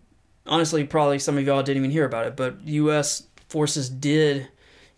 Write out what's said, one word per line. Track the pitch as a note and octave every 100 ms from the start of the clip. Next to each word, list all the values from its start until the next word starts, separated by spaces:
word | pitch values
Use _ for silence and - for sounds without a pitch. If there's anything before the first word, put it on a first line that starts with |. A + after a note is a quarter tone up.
| _ _ _ _ -
honestly, | D#3+ D#3+ D#3+
probably | C#3+ D#3+ D3 C#3
some | D3 C#3+
of |
y'all | C#3 C#3
didn't | C3+ C3+
even | C3+
hear | D#3
about | C3+ A#2 A#2
it, |
but | C3 B2+ - D#3
U | D3+ D3+
S | D3+ C#3+ - - _ -
forces | D#3 D3 D3 B2+
did | C3 C#3+ D3+ D3+ C#3 C3 _ _ - -